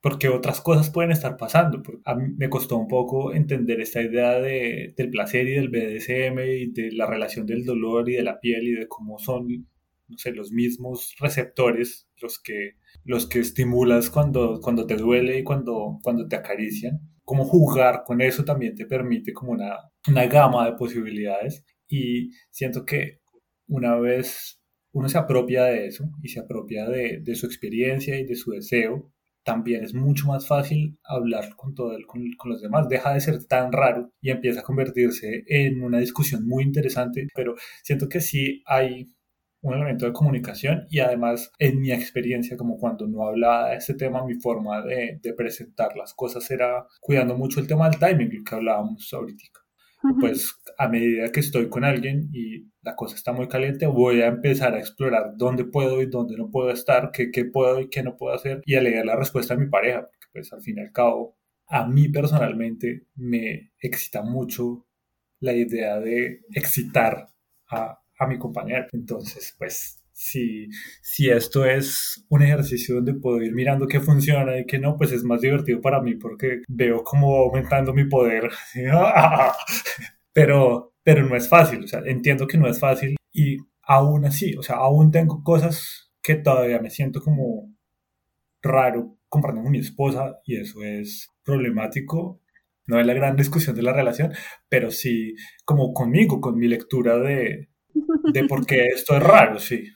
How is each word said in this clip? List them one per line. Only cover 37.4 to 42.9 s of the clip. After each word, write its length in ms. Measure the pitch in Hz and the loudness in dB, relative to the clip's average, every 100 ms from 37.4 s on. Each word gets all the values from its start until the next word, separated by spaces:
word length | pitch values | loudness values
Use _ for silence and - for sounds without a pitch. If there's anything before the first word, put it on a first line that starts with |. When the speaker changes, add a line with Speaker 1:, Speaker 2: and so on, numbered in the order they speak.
| 120 117 - - | -6 -6 -14 -20
Speaker 1:
siento 260 | - 139 139 | -4 -2 -2
que 120 | 175 | -4
sí 420 | 160 143 135 139 - | -4 -2 -2 -4 -2
hay 400 | 135 131 127 127 _ _ _ _ _ | 0 0 -4 -14 _ _ _ _ _
un 100 | 143 | -4
elemento 320 | 131 147 120 120 | -2 -2 -2 -4
de 60 | |
comunicación, 760 | 120 151 131 - 98 135 160 - | 0 0 0 -4 -6 -2 -2 -2
y 80 | 156 | 0
además 540 | 127 120 120 120 - _ | 0 0 0 -2 -8 _
en 200 | 143 135 | 2 2
mi 120 | 135 | 0
experiencia, 640 | 120 120 127 120 123 120 123 | -2 -4 -6 -4 -4 -4 -6
como 220 | 120 110 | -6 -4
cuando 280 | 117 | -6